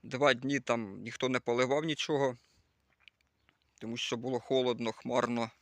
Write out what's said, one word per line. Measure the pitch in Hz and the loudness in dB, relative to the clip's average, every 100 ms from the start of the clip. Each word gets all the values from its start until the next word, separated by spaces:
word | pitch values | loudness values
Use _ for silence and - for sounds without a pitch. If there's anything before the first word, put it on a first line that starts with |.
два | - 127 143 | -6 2 4
дні | 123 131 139 | 4 0 -2
там | - 117 104 98 | 0 -2 -2 -10
ніхто | 107 - 131 | -12 -4 0
не | 127 | 0
поливав | - 120 127 143 | 0 2 2 2
нічого, | 160 147 - 147 135 120 _ _ _ _ _ _ - _ _ _ _ _ _ _ | 0 -4 0 2 0 -2 _ _ _ _ _ _ -20 _ _ _ _ _ _ _
тому | 110 117 | -10 -6
що | - 120 | -4 -4
було | 127 123 | -2 -4
холодно, | - 131 123 113 117 | 2 2 2 0 -4
хмарно. | - 123 123 120 120 113 _ | -4 -2 0 2 0 -2 _